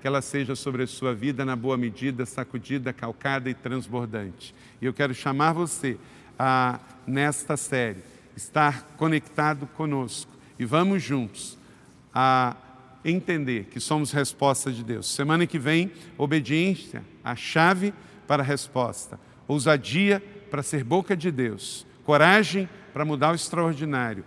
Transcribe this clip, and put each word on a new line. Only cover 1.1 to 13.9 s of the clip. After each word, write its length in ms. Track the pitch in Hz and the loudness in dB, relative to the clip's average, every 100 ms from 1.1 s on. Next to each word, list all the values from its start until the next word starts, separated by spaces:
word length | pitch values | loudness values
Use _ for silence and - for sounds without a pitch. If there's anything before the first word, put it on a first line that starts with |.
vida 300 | 110 131 131 | -2 -2 -2
na 120 | 135 123 | -4 -2
boa 200 | 127 127 | -2 -2
medida, 480 | 120 95 135 127 | -2 -4 -6 -4
sacudida, 680 | 123 - 110 123 107 139 127 | -6 -6 -8 -8 -6 -4 -4
calcada 580 | 120 117 113 143 135 127 | -6 -8 -4 -2 -2 -4
e 40 | |
transbordante. 1000 | 120 120 127 101 123 117 110 98 85 - - - - | -6 -6 -6 -6 -6 -6 -6 -8 -12 -20 -20 -20 -6
E 60 | 127 | -4
eu 60 | |
quero 220 | - 143 | 0 -2
chamar 380 | 123 143 135 156 | 0 -2 2 2
você 460 | 165 170 - 139 101 - - - - | 2 -2 -2 -4 -6 -10 -20 -16 -2
a, 400 | 131 131 127 123 - - - | 2 4 2 0 -10 -14 -4
nesta 500 | 135 147 143 - 147 | 0 0 0 -4 -4
série, 460 | - 131 117 92 - - - - | -2 0 0 -4 -14 -20 -20 -16
estar 460 | - 156 147 127 - - | -4 2 2 2 -8 -2
conectado 680 | 160 156 - - 151 147 139 | 0 0 -2 0 0 0 -8
conosco. 640 | - 156 139 120 - - - - - | -6 -2 -2 -4 -8 -14 -18 -20 -8
E 60 | |
vamos 380 | 120 151 185 196 | 0 2 4 2
juntos 560 | 120 139 110 - - - - - - - - | 0 -2 -2 -8 -14 -16 -20 -20 -20 -20 -6
a 420 | 127 131 131 123 120 - - - - | 2 4 4 2 -2 -16 -20 -20 -8
entender 600 | 160 180 175 165 135 117 | -2 -2 0 -2 0 -4
que 160 | 95 117 | -4 -8
somos 320 | - | -2